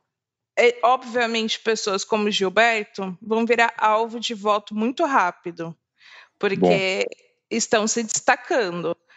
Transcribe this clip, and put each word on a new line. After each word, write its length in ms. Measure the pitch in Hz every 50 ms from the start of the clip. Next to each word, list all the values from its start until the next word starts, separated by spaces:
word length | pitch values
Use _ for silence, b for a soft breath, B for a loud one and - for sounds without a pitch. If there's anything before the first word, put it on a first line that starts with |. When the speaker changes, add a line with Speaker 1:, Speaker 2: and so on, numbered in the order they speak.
| _ _ _ _ _ _ _ _ _ _ _ -
Speaker 1:
é, 200 | 226 240 233 - -
obviamente, 760 | 233 254 262 262 247 220 247 240 226 233 226 220 220 - -
pessoas 420 | - 220 220 214 - 214 190 196 -
como 260 | - - 214 208 208
Gilberto 880 | 196 196 190 190 185 214 226 233 226 214 208 - - - 196 190 185 -
vão 240 | - 208 220 220 233
virar 280 | 226 233 226 233 233 -
alvo 420 | - - 214 214 220 226 226 220 240
de 160 | 214 - 240
voto 400 | 202 196 214 208 214 208 - 214
muito 300 | 214 214 240 262 - 339
rápido, 720 | 294 269 240 190 180 175 - - 180 170 170 165 165 165 - _ _ B B B B B B B B B -
porque 180 | - 202 190
Speaker 2:
Bom. 140 | - 185 180 180 190 190 190 185 202 202 - - - _ _ _ _ _ _
Speaker 1:
estão 360 | - 233 220 - - 220 208
se 160 | 220 - 233 233
destacando. 960 | 214 - - - - 247 - - - 359 277 220 180 175 175 165 160 175 - _ B B